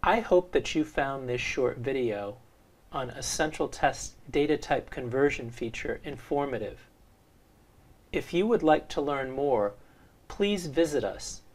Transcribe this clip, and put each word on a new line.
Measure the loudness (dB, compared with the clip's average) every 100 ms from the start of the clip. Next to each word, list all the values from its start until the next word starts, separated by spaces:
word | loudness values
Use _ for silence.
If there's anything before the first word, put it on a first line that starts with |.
I | 4 2
hope | 6 4 4
that | -2 0 -2
you | -2
found | 0 -2 -2 -4
this | -4
short | -2 0 0 0
video | -4 0 0 -2 -6 -10 -18 _ _ _ -10
on | -8 -6
Essential | -8 -6 0 -2 0 -4
Test | 2 0 0 -12 -14 -4
data | 0 2 2
type | 2 -2 -2
conversion | -8 -4 4 4 2 -8
feature | -6 -6 -4 -6 -6 -8
informative. | -12 -4 -2 0 -4 -6 -10 -20 _ -20 _ _ _ _ _ _ -20 -20 -20 _
If | -6 -2
you | 0 2
would | 4
like | 6 4 2
to | -4
learn | -2 -2 -4
more, | -2 2 2 2 -2 -20 -20 -20 _ _
please | -2 0 0 -2
visit | 2 2 2
us | -2 -6 -10 -14 -18